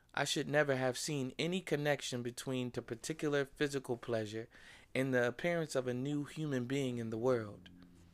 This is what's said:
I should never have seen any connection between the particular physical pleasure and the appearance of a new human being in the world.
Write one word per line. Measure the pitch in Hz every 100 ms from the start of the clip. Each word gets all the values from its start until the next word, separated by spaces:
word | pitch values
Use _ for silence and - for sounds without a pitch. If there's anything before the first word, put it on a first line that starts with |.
| _
I | - 143
should | 160 143
never | 147 139 131
have | 131 123
seen | - 147 131 -
any | 160 185
connection | 180 147 147 143 - 123
between | 120 123 - 127 123
the | 123
particular | - 117 - 160 156 143 135
physical | - 147 139 131 120
pleasure | - 113 107 110 117 - - - -
and | 127 135
the | 127 120
appearance | 120 175 170 156
of | 135 127
a |
new | 123 139 147 139
human | 156 156 131 123
being | 139 131 120
in | 113
the | 113
world. | 127 123 104 104 - 90 - - -